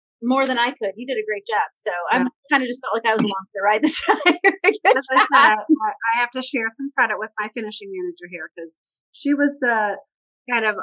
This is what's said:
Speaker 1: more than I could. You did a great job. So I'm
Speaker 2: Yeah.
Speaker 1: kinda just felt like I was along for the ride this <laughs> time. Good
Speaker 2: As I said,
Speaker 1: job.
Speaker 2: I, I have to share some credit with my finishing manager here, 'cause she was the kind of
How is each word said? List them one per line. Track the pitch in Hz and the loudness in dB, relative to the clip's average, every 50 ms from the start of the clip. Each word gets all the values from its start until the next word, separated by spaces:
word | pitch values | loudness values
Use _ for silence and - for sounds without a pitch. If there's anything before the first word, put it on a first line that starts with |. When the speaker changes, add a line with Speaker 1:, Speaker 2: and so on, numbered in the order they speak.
| _ _ _ _ 233 | _ _ _ _ -2
Speaker 1:
more | 233 254 269 269 | 0 2 2 2
than | 262 254 233 | 0 0 0
I | 240 294 | 0 -2
could. | 294 - 226 196 185 202 | -2 -2 -6 -6 -6 -6
You | 247 262 | -8 -6
did | 269 | -6
a | 220 214 | -4 -4
great | 214 208 202 202 - | -4 -6 -8 -6 -2
job. | 226 202 170 - _ | -2 -2 -2 -2 _
So | - - 208 180 175 175 - - | -10 -6 -6 -4 -4 -2 0 0
I'm | 254 262 247 | 0 0 0
Speaker 2:
Yeah. | - _ _ - 294 269 | -4 _ _ 0 0 0
Speaker 1:
kinda | 254 240 | 0 -2
just | 247 254 - | -6 -8 -6
felt | 156 196 | -4 -4
like | 226 226 226 | -2 0 0
I | 220 | 2
was | 220 233 | 2 2
along | 208 196 190 190 - | 0 -2 -4 -8 -10
for | - | -8
the | 202 196 | -2 0
ride | 208 214 220 - | 2 2 2 2
this | 320 - - | 2 2 2
<laughs> | - | 2
time. | - 415 - 587 - - - - | 2 0 2 2 2 2 2 2
Good | 392 - - - 359 427 - - - - 262 | 0 0 0 0 0 0 2 4 2 2 2
Speaker 2:
As | 269 - | 2 0
I | 262 | 2
said, | 269 - - - | 2 2 4 4
Speaker 1:
job. | 269 269 214 214 214 208 | 4 6 6 4 2 2
Speaker 2:
I, | - 311 - 214 214 | 2 2 2 2 0
I | 185 - - 226 233 240 | -4 -4 -4 -2 0 0
have | 247 247 - | -2 -2 -4
to | 254 254 | -6 -8
share | - - 247 226 226 | -4 -4 -4 -4 -4
some | 226 - 269 285 - | -6 -8 -10 -6 0
credit | - 247 220 208 185 | 0 0 0 0 -2
with | 214 214 _ - | -6 -8 _ -6
my | - 220 - | -8 -6 -6
finishing | 247 226 214 214 - 208 196 | -8 -10 -8 -10 -12 -12 -10
manager | 190 185 180 180 170 - 175 180 | -8 -8 -6 -8 -8 -10 -14 -14
here, | 180 170 160 170 _ | -12 -12 -12 -12 _
'cause | - 165 165 - _ _ _ _ _ _ _ _ | -14 -14 -14 -16 _ _ _ _ _ _ _ _
she | - - 277 294 | -6 0 0 2
was | 285 285 285 285 - | 4 2 2 0 0
the | - 240 233 220 214 208 - - - _ _ _ _ _ _ _ _ - | -2 0 0 2 0 -2 -4 -6 -10 _ _ _ _ _ _ _ _ -4
kind | 247 233 220 | -2 -2 0
of | 214 202 196 | 0 -2 -2